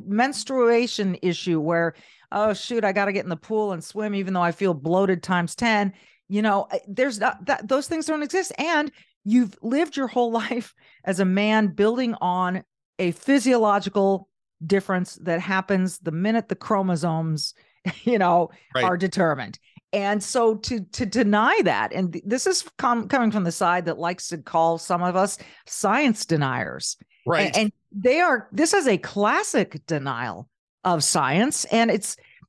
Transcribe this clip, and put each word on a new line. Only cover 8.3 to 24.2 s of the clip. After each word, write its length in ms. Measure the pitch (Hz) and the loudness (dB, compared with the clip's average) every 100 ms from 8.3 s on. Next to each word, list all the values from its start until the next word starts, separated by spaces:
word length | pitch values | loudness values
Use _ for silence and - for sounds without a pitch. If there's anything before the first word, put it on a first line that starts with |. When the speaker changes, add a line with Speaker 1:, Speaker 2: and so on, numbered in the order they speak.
| 381 349 - | -2 -4 -4
Speaker 1:
And 340 | 320 302 320 - _ _ | -2 0 -2 -8 _ _
you've 320 | 202 247 208 - | 2 2 2 -4
lived 340 | 226 277 - 277 | -2 0 -2 -2
your 100 | 254 | -2
whole 240 | 247 233 | 0 0
<laughs> 120 | 226 214 | 0 -2
life 260 | 233 - _ _ _ | -6 -8 _ _ _
as 140 | - 185 | -4 0
a 60 | |
man 440 | 185 190 214 220 208 | 2 2 2 2 2
building 460 | 151 214 240 240 - | 2 2 2 -2 -2
on 420 | 180 180 180 185 - _ _ - | -2 0 -2 -4 -8 _ _ -4
a 100 | 180 | -2
physiological 1160 | 170 - 277 247 240 214 202 196 202 196 190 - _ _ - | -2 2 2 4 4 4 2 0 2 2 2 -4 _ _ -12
difference 520 | 160 196 196 180 185 - | 0 0 2 -2 -4 -6
that 240 | 175 170 | -2 -2
happens 580 | 175 190 190 190 185 - | 0 -2 0 0 0 -4
the 140 | 165 | -6
minute 360 | 160 208 226 - | -2 0 0 -2
the 60 | |
chromosomes, 1000 | 196 - 202 190 165 170 160 160 151 - - _ _ | -6 -2 0 0 0 0 -2 -2 -4 -6 -12 _ _
<laughs> 200 | 180 - | -8 -4
you 140 | 240 220 | 0 2
know, 320 | 175 175 160 - _ | 4 4 2 -6 _
Speaker 2:
Right. 100 | 127 | 0
Speaker 1:
are 120 | 175 175 | 0 2
determined. 600 | 190 190 165 131 101 - _ - _ | 0 2 2 0 -6 -14 _ -20 _
And 300 | 202 202 208 | -2 0 -2
so 320 | - 247 233 220 | -2 2 2 2
to, 240 | - 226 180 | -4 -6 -6
to 120 | - 208 | -6 -2
deny 540 | 233 208 208 254 427 | 0 2 4 4 4
that, 280 | 185 104 110 | 2 0 -2
and 200 | - 180 | -2 -4
th-, 120 | 170 196 | -4 -4
this 200 | 254 381 | -2 0
is 180 | 359 - - | -2 -4 -2
com-, 280 | 240 233 202 | 0 0 0
coming 220 | 262 220 | 0 2
from 140 | 208 | 0
the 80 | 170 | -2
side 320 | - 175 180 | 0 0 0
that 140 | 170 - | -2 -4
likes 300 | 170 180 | -4 -6